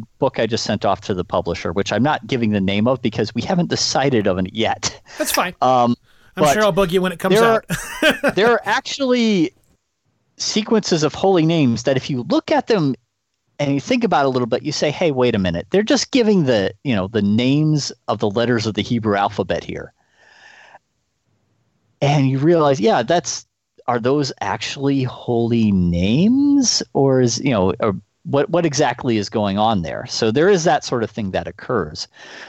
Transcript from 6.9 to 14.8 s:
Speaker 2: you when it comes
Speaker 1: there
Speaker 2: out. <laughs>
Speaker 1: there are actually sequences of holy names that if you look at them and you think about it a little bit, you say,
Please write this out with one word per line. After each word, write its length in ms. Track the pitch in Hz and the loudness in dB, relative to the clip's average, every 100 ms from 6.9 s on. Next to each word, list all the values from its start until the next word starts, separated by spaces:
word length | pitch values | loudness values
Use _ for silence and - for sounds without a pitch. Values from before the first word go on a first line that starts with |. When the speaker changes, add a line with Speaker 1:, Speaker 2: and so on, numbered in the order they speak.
Speaker 2:
you 100 | 185 | 0
when 120 | 185 | -2
it 80 | 170 | -2
comes 160 | 190 202 | 0 2
Speaker 1:
there 240 | 233 220 - 180 - - | 4 2 -2 -8 -8 -2
Speaker 2:
out. 320 | 311 - 269 | 0 0 0
<laughs> 0 | |
Speaker 1:
there 160 | - 226 | 2 2
are 100 | 226 | 2
actually 880 | - 240 - - 262 247 226 202 156 - _ _ _ _ _ _ _ - | 0 -4 -4 -4 0 2 2 2 0 -4 _ _ _ _ _ _ _ -10
sequences 680 | - 214 214 220 - 165 | -6 -4 0 0 0 0
of 100 | 147 | 0
holy 320 | - 190 185 160 | 0 2 4 4
names 380 | 165 135 113 | 4 2 2
that 120 | 143 131 | 0 -2
if 140 | - | -2
you 140 | 135 | -6
look 260 | 123 294 - | -2 -2 0
at 160 | 302 - | 0 2
them 300 | 214 147 123 _ _ _ _ _ - | 0 0 -4 _ _ _ _ _ -6
and 120 | 143 | -2
you 60 | 139 | -2
think 240 | - 254 | -2 0
about 220 | 226 170 | 2 2
it 20 | 139 | 2
a 40 | |
little 180 | 127 120 | 0 0
bit, 160 | 123 | -2
you 80 | 143 | -4
say, 180 | 143 | -4